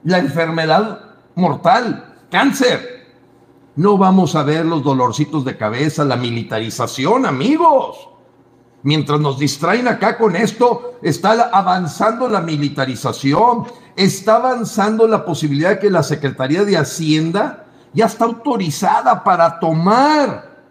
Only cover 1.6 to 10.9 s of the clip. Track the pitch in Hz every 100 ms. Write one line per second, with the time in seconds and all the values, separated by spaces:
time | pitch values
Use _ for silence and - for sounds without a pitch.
1.6 | 170 202 233 - - - _ 175 262 -
2.6 | 254 156 - - - _ _ _ _ _
3.6 | _ - 190 202 190 190 175 160 143 156
4.6 | 165 165 139 135 127 123 151 156 131 104
5.6 | 107 117 151 147 147 123 123 117 110 113
6.6 | 113 - 113 - 135 240 254 131 185 311
7.6 | 339 277 - - - - _ _ _ _
8.6 | _ _ 135 156 143 147 151 127 143 -
9.6 | 170 220 247 214 202 233 226 170 226 -
10.6 | 247 226 -